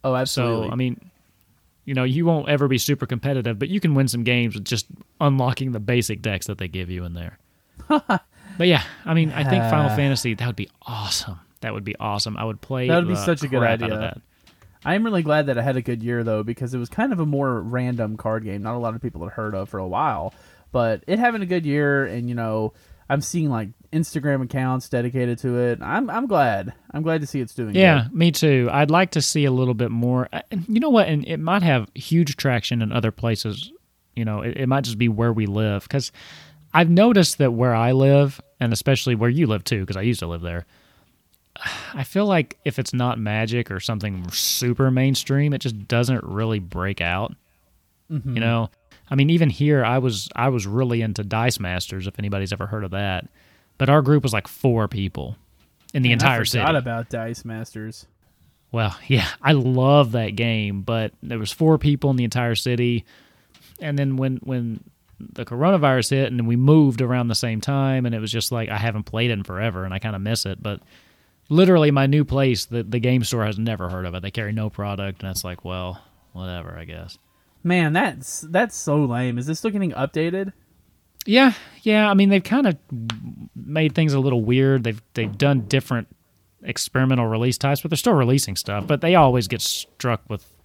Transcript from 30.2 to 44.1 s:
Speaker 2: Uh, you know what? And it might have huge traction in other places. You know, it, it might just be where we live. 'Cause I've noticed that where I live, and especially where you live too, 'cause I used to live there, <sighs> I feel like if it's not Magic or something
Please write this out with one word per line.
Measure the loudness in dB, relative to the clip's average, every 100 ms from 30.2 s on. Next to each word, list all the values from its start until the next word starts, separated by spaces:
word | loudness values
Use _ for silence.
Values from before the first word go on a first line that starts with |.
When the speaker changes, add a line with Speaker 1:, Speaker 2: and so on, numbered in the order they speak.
| -2
Speaker 2:
Uh, | -8 -6 -8 0
you | 0
know | 4
what? | 4 4
And | 0 -2
it | -6
might | -2 2
have | 4 2 0
huge | -10 0 2 2 0
traction | -2 0 -2 -2
in | -2
other | 0 -2
places. | -2 -2 -2 -4 -8 -12 -18 _ _ _
You | -6
know, | -4 -4
it, | -6 -4
it | 0
might | 0
just | -2 0
be | 0
where | 2 0
we | 2 0
live. | 0 0 -2 -4
'Cause | -6 -6 -12 -20 -20 -20 -20 _
I've | 4 6
noticed | 6 6 6 4 2
that | 0
where | 2 2
I | 2 2
live, | 4 6 6 4 -2 _ _
and | -2
especially | 0 0 0 0
where | 0 2
you | 2 2
live | 0
too, | -2 -4 -2
'cause | -2
I |
used | -2 -2
to | -4
live | -6
there, | -6 -6 -8 _ _ _ _ _ _
<sighs> | _ _ -12 -10 -10 -12
I | -8
feel | -4 0 2
like | 2 0 -6
if | -6 -4
it's | -4
not | -2 -2 -2
Magic | -2 -2 -2 -2 -4
or | -6
something | -4 -4 -4